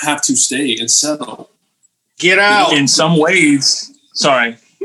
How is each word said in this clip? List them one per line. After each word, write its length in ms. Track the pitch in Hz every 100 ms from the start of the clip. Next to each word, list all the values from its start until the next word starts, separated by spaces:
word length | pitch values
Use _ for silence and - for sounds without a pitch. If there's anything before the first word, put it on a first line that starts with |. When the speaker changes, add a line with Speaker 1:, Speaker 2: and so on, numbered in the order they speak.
Speaker 1:
have 200 | 151 147
to 120 | - 123
stay 420 | - 127 143 113
and 120 | 113
settle. 600 | - 147 151 123 - - _ _ _ _ _ _ -
Speaker 2:
Get 200 | 180 190
out. 340 | 202 208 175
Speaker 3:
In 140 | 147 139
some 300 | - 160 165
ways, 720 | 156 185 151 143 139 - - - _
sorry. 420 | - 147 131 117 117 _ -